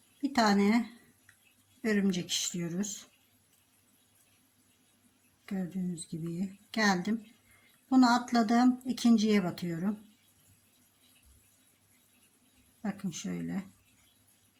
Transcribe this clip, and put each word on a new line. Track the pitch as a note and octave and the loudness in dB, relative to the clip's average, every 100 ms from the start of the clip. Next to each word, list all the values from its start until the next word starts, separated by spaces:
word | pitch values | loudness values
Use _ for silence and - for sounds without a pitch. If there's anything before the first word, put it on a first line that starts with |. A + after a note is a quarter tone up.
| _ - | _ -8
Bir | C#4+ | -4
tane | B3 G#3+ G3+ G3+ A#3 A#3 - _ _ _ _ _ _ _ _ | 2 4 4 4 2 -2 -12 _ _ _ _ _ _ _ _
örümcek | A3 G#3 G3 F3 - | -2 0 0 -2 -4
işliyoruz. | - - F3 E3+ F3 G#3 - - _ _ _ _ _ _ _ _ _ _ _ _ _ _ _ _ _ _ _ _ _ _ _ - | -6 -6 -6 -6 -6 -6 -10 -18 _ _ _ _ _ _ _ _ _ _ _ _ _ _ _ _ _ _ _ _ _ _ _ -10
Gördüğünüz | G3 F3 F#3 F3+ E3 - | -8 -6 -6 -6 -8 -10
gibi | E3 E3+ E3+ F#3+ - _ | -10 -8 -6 -8 -10 _
geldim. | A3 G#3 F3+ G#3 A3+ - _ _ _ _ _ - | 0 2 2 0 -4 -6 _ _ _ _ _ 2
Bunu | C4 A#3+ | 6 6
atladım. | A#3+ - A#3+ A3 A#3 B3+ B3 C4 | 4 2 0 2 4 4 2 -4
İkinciye | A#3+ A#3+ A3 G#3+ G3+ | 0 4 4 4 2
batıyorum. | F3 D#3+ F3 E3 F#3+ G#3 - _ _ _ _ _ _ _ _ _ _ _ _ _ _ _ _ _ _ _ _ _ _ _ _ _ _ _ | 0 -4 -6 -4 -4 -6 -10 _ _ _ _ _ _ _ _ _ _ _ _ _ _ _ _ _ _ _ _ _ _ _ _ _ _ _
Bakın | G#3 G3 F#3+ | -10 -8 -8
şöyle. | D#3 F#3+ F3 E3 F#3 - _ _ _ _ _ _ _ _ | -8 -8 -6 -6 -8 -10 _ _ _ _ _ _ _ _